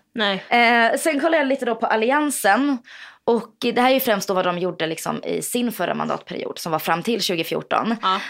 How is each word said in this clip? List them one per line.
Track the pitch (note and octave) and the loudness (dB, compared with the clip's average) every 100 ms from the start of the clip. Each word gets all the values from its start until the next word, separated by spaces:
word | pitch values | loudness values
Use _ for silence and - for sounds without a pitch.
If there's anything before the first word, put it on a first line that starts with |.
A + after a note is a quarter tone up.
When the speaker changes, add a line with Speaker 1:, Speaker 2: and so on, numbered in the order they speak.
| _ | _
Speaker 1:
Nej. | A3+ G3+ F#3+ - | -4 -2 -2 0
Speaker 2:
Eh, | A#3+ A#3 A#3 A3+ C#4 | 4 6 6 4 2
sen | E4 C#4+ | 0 0
kollar | D#4+ D#4+ | 2 2
jag | C4+ | 2
lite | C4+ | 0
då | A#3+ | -2
på | A3 - | -2 0
Alliansen. | A3 A3+ C#4+ D4 - G3+ G#3+ C#4+ B3+ - - - - | 0 2 2 0 2 4 4 2 -2 -6 -20 -20 -6
Och | - A#3 - - | 0 0 -2 -4
det | A#3+ A#3 | -2 2
här | B3 | 4
är | |
ju | C4 | 4
främst | B3+ G3 - | 2 0 0
då | |
vad | F#3 | 0
de | F3+ F3 | 0 0
gjorde | F3+ E3 D#3+ | -2 -2 -4
liksom | D#3+ E3+ D3+ | -4 -6 -6
i | - E3+ | -4 -6
sin | D#3 B3 A#3+ | -4 -2 -2
förra | G#3+ E3+ | -2 -4
mandatperiod | D3+ D#3 D3 - - - - | -2 -4 -6 -8 -10 -8 -8
som | F3 | -4
var | D#3 | -4
fram | - E3+ | -2 -2
till | F#3+ A3+ | 0 -2
tjugofjorton. | - E3+ D#3+ D#3 - - G3+ A3+ | -2 -2 -2 -4 -2 -2 0 -2
Speaker 1:
Ja. | F#3+ G3 | 0 -2